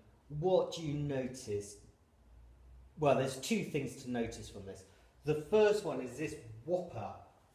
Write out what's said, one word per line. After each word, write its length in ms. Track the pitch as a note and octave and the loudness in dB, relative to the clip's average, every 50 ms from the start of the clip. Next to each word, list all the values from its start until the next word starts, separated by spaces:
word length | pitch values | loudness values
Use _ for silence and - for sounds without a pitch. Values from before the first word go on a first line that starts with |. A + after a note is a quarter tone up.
| - - - - _ - | -18 -20 -20 -20 _ -10
what 480 | D3 D3+ E3 F#3 F#3 E3+ C#3 - - | -4 0 4 6 6 6 6 4 0
do 60 | E3+ | -4
you 140 | E3 D3 C#3+ | -4 -2 -2
notice? 840 | D3 D3 C#3+ C#3 C3 B2+ A#2 - - - A2 G#2 G2+ G2+ - - - - - - _ _ _ _ _ _ - - - - - - - - - - - - - - - | -2 -2 0 0 -2 -2 -4 -6 -8 -6 -4 -4 -4 -4 -6 -12 -18 -20 -20 -20 _ _ _ _ _ _ -20 -20 -20 -20 -20 -20 -20 -20 -20 -20 -20 -20 -18 -4 2
Well, 160 | D3+ C#3 B2+ | 4 6 6
there's 220 | B2+ C3+ C3+ - - | 6 4 2 -2 -4
two 260 | - - A3+ G3 D#3 | -2 0 0 0 0
things 400 | - - D3 C3 A#2+ - - - | 0 -2 -2 -2 -4 -6 -8 -6
to 80 | B2 | -4
notice 380 | B2 A#2+ A#2 A2 - - G#2 - | -2 -2 -2 -2 -4 -8 -12 -12
from 160 | - G#2 F#2+ | -12 -12 -12
this. 180 | F#2+ F#2+ - - - - - - - _ _ - | -12 -14 -14 -16 -20 -20 -20 -20 -20 _ _ -2
The 220 | C#3+ D3+ D3+ D3+ - | -2 -2 -2 0 2
first 340 | G#3 G#3+ G#3+ G#3 G3+ - - | 6 6 8 8 6 4 2
one 180 | D#3+ C3+ C3 | -2 -4 -4
is 180 | B2+ A#2+ A#2+ C#3 | -4 -6 -6 -6
this 160 | D#3 - - - A#2 A2+ A2 - - | -6 -6 -6 -8 -12 -14 -16 -12 -4
whopper 500 | D#3 F3+ F3+ F3+ - - A2+ - - - - - - - _ _ _ _ | -2 -2 0 -2 -4 -8 -8 -8 -8 -10 -12 -16 -20 -20 _ _ _ _